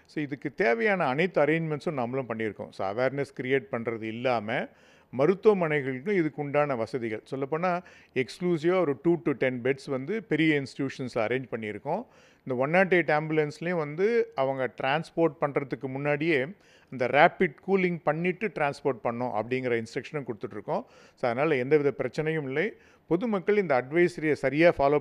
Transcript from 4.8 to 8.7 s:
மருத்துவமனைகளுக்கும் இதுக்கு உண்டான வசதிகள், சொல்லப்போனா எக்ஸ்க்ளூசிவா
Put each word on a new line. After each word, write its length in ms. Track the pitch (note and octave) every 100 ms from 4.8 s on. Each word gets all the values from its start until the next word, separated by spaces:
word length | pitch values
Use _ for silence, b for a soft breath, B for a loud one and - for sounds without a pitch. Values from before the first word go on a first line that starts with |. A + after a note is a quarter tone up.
| b b b A#2+
மருத்துவமனைகளுக்கும் 1000 | D3 G3 G#3+ G3 E3 D3 C3 B2+ D#3 G3+
இதுக்கு 260 | D#3 D3
உண்டான 340 | C#3+ C#3+ D3 B2
வசதிகள், 460 | A2 C3+ A2+ G#2+ -
சொல்லப்போனா 520 | C3+ C#3 D#3 F3+ F3 B B B
எக்ஸ்க்ளூசிவா 680 | - B2 - F3+ E3+ E3